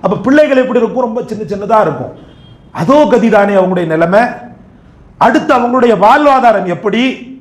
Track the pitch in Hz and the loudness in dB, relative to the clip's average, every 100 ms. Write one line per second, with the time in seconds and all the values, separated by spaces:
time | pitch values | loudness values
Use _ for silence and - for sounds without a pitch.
0 | 185 196 202 294 294 262 254 240 220 240 | -2 -2 0 2 4 2 0 0 -2 -2
1 | 247 226 196 214 214 196 202 214 180 139 | -4 -6 -8 -10 -8 -8 -2 0 0 -4
2 | 123 - - - - - - - 165 285 | -10 -14 -20 -20 -20 -20 -18 -6 0 2
3 | 294 226 226 208 202 202 185 180 165 160 | 4 2 2 2 2 0 0 -2 -2 -2
4 | 170 196 240 - - - - - - - | 0 2 0 -6 -18 -20 -20 -20 -20 -20
5 | - - 220 302 - 262 240 254 240 208 | -20 -2 0 0 0 0 0 0 2 4
6 | 208 285 294 262 240 208 185 175 214 214 | 4 4 4 4 2 2 -2 -6 -4 -2
7 | 262 - - - | -2 -4 -14 -20